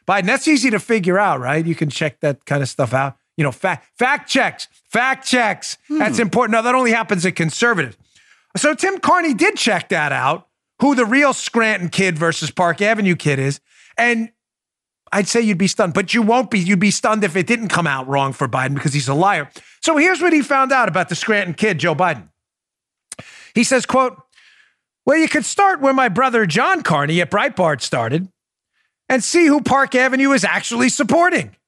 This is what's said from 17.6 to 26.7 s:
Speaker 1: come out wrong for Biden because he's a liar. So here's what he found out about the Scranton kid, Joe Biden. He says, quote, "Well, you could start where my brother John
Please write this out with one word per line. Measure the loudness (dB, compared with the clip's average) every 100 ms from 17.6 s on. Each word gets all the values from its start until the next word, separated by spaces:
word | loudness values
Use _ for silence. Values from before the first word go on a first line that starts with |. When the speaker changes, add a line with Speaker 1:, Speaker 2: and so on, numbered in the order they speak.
| -2
Speaker 1:
come | -2 -2
out | -4 -2
wrong | -2 0
for | -2 -4
Biden | -2 -2
because | -2 -2
he's | -4 -2
a |
liar. | 0 2 0 -4 -14 -20 -6
So | 0 2
here's | 2 2
what | 2
he | 2
found | 2 0 2
out | 2 2
about | 0 -2
the | -4
Scranton | -2 -2 -2
kid, | -2 -2 0
Joe | 0 0
Biden. | 0 -2 -10 _ _ _ _ _ _ _ -20 -20 -20 -20 -4
He | -2
says, | 2 0 0
quote, | 0 0 -4 _ _ _ _ _ _ _ _
"Well, | 0 2
you | 2
could | 0
start | -2 2 2 2
where | 0
my | 2 0
brother | 2 0 2 0
John | 0 0